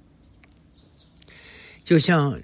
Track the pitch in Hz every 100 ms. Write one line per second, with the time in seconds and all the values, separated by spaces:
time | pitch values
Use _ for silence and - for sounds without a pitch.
0 | _ _ _ _ _ _ _ _ _ _
1 | _ _ - - - - - - - 165
2 | - 165 143 -